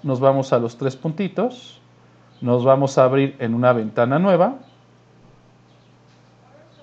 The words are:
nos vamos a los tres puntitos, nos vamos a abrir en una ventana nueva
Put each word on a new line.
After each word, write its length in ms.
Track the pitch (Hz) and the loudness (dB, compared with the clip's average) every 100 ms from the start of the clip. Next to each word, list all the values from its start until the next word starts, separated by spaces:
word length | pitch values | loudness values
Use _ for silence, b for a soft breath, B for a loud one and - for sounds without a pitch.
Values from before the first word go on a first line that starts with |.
nos 160 | 147 127 | -6 0
vamos 320 | 135 135 131 | 2 2 0
a 80 | 123 | -2
los 180 | 113 - | -2 -6
tres 200 | 135 131 | -8 -6
puntitos, 840 | 165 160 190 - 233 - - - _ _ _ _ _ - | -8 -6 -6 -4 -6 -8 -20 -20 _ _ _ _ _ -8
nos 240 | 120 123 127 | -2 0 2
vamos 320 | 135 135 139 | 2 2 2
a 80 | 131 | 2
abrir 320 | 135 139 135 | 2 -2 -4
en 140 | 117 | -6
una 180 | 117 123 | 0 2
ventana 480 | 120 110 113 120 147 | 2 -2 -2 0 0
nueva 360 | 196 170 196 269 - _ _ _ _ _ - _ _ _ _ _ _ _ _ _ _ _ _ 587 _ _ | 2 2 0 -4 -16 _ _ _ _ _ -20 _ _ _ _ _ _ _ _ _ _ _ _ _ _ _